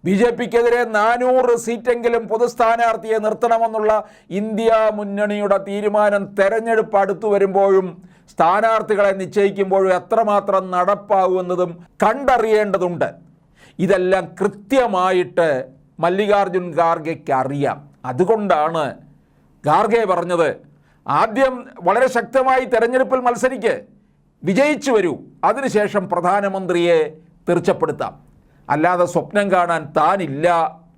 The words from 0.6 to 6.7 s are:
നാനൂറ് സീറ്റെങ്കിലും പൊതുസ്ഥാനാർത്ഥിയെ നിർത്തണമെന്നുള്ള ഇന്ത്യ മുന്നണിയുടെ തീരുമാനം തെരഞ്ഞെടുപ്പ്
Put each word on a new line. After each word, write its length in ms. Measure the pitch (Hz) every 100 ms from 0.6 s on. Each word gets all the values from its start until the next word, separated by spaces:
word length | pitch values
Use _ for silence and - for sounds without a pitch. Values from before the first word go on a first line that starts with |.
| 240 240
നാനൂറ് 720 | 233 214 214 240 254 254 - 240
സീറ്റെങ്കിലും 680 | - 233 254 240 233 233 214
പൊതുസ്ഥാനാർത്ഥിയെ 880 | 220 240 233 226 233 233 226 220 220
നിർത്തണമെന്നുള്ള 880 | 214 214 240 226 226 220 214 214 208 - _
ഇന്ത്യ 600 | 180 214 214 226 220 220
മുന്നണിയുടെ 640 | 208 208 202 208 208 202 196
തീരുമാനം 680 | 196 202 208 208 208 202 196
തെരഞ്ഞെടുപ്പ് 720 | 196 196 226 226